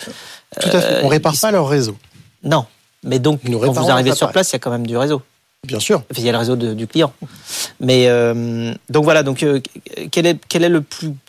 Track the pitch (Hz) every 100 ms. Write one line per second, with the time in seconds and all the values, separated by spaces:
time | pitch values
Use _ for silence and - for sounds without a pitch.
0 | - - - - _ - - 180 58 -
1 | 139 151 160 143 - 151 135 143 113 104
2 | _ - - _ 147 151 117 _ _ _
3 | - 127 143 147 123 117 131 127 135 127
4 | 127 123 - 185 185 127 131 120 117 117
5 | 143 143 - _ _ _ 131 113 - 185
6 | - 117 120 117 117 127 117 107 113 160
7 | 147 - 151 - - - - - 127 127
8 | 123 120 120 117 117 117 117 117 - 139
9 | 151 156 139 135 151 139 - - - -
10 | 156 - 170 156 - 170 175 170 147 -
11 | 160 139